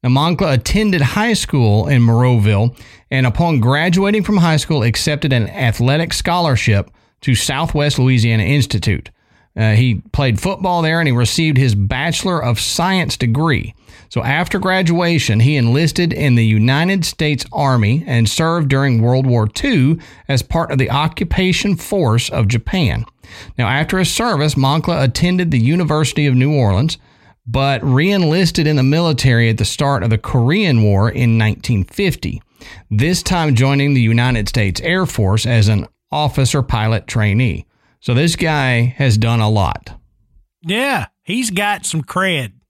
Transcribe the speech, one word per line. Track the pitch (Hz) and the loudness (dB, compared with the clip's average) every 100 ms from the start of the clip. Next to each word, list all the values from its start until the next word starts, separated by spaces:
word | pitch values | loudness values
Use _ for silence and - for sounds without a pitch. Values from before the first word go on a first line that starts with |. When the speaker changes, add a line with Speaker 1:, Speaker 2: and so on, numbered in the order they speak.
Speaker 1:
Now, | 127 | 2
Moncla | 131 156 175 190 | 2 2 0 0
attended | 131 - 196 214 180 | 0 0 0 0 0
high | 131 - 220 | 0 0 0
school | 220 - 147 117 104 85 | -2 -2 0 2 2 2
in | 135 | 2
Moreauville, | 117 113 127 123 104 101 117 - - - _ | 4 4 2 2 2 2 0 -4 -20 -20 _
and | 131 127 | -2 0
upon | - 170 151 | 0 0 2
graduating | 113 139 170 180 196 208 | 2 2 2 0 2 0
from | 175 208 | 0 2
high | 170 156 | 2 0
school, | - 151 | 0 -2
accepted | 120 110 - 147 156 | 0 -2 -2 -2 0
an | 131 101 | 0 -2
athletic | 98 123 107 120 147 165 | -2 -2 0 0 0 -2
scholarship | - - 175 170 123 - 101 - _ _ _ | -4 -2 -2 0 0 2 0 -2 _ _ _
to | - 120 | -2 0
Southwest | - 135 160 151 147 139 | 0 -4 -2 0 0 2
Louisiana | 127 127 117 113 | 2 2 2 2
Institute. | 98 143 123 110 90 92 - _ _ _ _ - | 2 0 0 -2 -2 -4 -6 _ _ _ _ -2
Uh, | 110 | 2
he | 107 127 107 - | 4 2 0 -4
played | - 139 104 | -2 0 0
football | 185 196 185 175 | -2 -4 -2 0
there, | 160 165 | 0 0
and | 160 | 0
he | |
received | 123 120 - 160 135 | 2 0 0 0 2
his | 131 104 | 2 2
Bachelor | 98 127 156 160 185 175 | 0 -2 -4 -4 -2 -2
of | 120 113 | -2 -2
Science | - - 175 190 151 - | -4 -2 0 0 -2 -2
degree. | 123 120 160 113 - - _ - - | -2 0 0 -2 -4 -14 _ -20 -10
So | - | -6
after | - 143 170 - | -2 -2 -2 -2
graduation, | 185 185 175 170 175 170 - 107 | -2 0 0 0 0 0 0 2
he | 120 151 | 2 2
enlisted | 117 127 160 - 175 | 2 2 0 0 -2
in | - 147 123 | 0 0 2
the | 113 | 4
United | 107 113 139 170 196 165 | 2 2 2 0 -2 -4
States | - 151 143 - | -4 -2 -2 -6
Army | - 139 127 101 135 165 | -4 0 2 2 0 0
and | 120 110 | 0 0
served | - 165 170 147 | 0 -2 0 0
during | 165 139 117 | 0 2 2
World | 113 127 131 | 2 2 2
War | 120 110 | 2 0
Two | - 277 220 131 165 - - _ | -2 0 2 2 0 -4 -20 _
as | 135 | -2
part | - 165 165 | -2 -4 -2
of | 135 | -2
the | 131 | 0
occupation | 143 156 165 185 - 185 175 202 190 | 0 -2 -4 -4 0 0 0 -2 -4
force | - 202 143 113 - | -4 -2 0 0 0
of | - 101 | -2 0
Japan. | 120 - 185 131 57 117 _ - - - - | -2 -2 -2 0 -2 -6 _ -20 -20 -18 -4
Now, | 117 | -2
after | 131 156 190 | 0 -2 -2
his | 175 | -2
service, | - 233 180 151 143 | -2 -2 0 0 0
Moncla | 135 151 - 170 | 0 0 0 0
attended | 135 - 175 180 175 | 0 0 0 0 0
the | 139 | 2
University | 117 170 165 151 151 - 147 | 2 0 0 0 0 0 0
of | 127 | 2
New | 131 | 2
Orleans, | 151 113 95 151 - _ _ _ _ - | 2 2 2 0 -4 _ _ _ _ -8
but | 117 139 135 | -4 -2 -2
re-enlisted | 139 131 175 202 170 165 175 170 151 | 0 2 2 2 2 2 0 0 0
in | 151 | 2
the | |
military | 131 151 170 147 139 117 113 | 2 2 0 0 2 2 2
at | 110 | 0
the | 104 | -2
start | - 143 139 | -2 -2 0
of | 113 | 0
the | 110 | -2
Korean | - 135 117 180 202 123 | -2 0 0 2 2 2
War | 107 98 110 | 4 2 2
in | - 123 113 | 0 0 2
nineteen | 110 - - 113 | 0 -2 -2 -2
fifty, | 92 - 196 - - - - _ - - - | -2 -2 -2 -2 -6 -10 -14 _ -20 -20 -6
this | 107 143 175 | 0 0 0
time | - 185 160 123 | -2 -2 2 2
joining | 135 139 143 | 2 2 2
the | 139 | 2
United | 113 113 123 123 104 | 2 2 0 -2 -2
States | - 101 87 | -2 -2 -2
Air | - 180 180 | -2 -2 -2
Force | - 101 107 123 | -2 0 0 0
as | 117 104 | 2 2
an | 104 - _ _ | 0 -4 _ _
officer | 151 151 - 131 147 | -4 -4 0 0 0
pilot | 127 120 110 113 - | -2 -2 -2 -4 -4
trainee. | 123 104 101 127 73 - _ _ _ | -2 0 0 0 -4 -10 _ _ _
So | - | -2
this | 123 165 160 | 0 0 0
guy | 165 151 131 120 120 127 | -2 0 0 2 0 0
has | 139 107 | 0 2
done | 113 117 | 2 0
a | 107 | 0
lot. | 107 90 50 - - _ _ _ _ _ _ | 0 0 -4 -12 -20 _ _ _ _ _ _
Speaker 2:
Yeah, | 165 208 277 240 110 _ | -8 -4 -2 -4 -6 _
he's | - 214 240 | -8 -4 -4
got | 185 202 202 - | -2 -2 -4 -4
some | 160 | -6
cred. | 143 185 190 165 117 - _ | -6 -4 -2 -2 -6 -12 _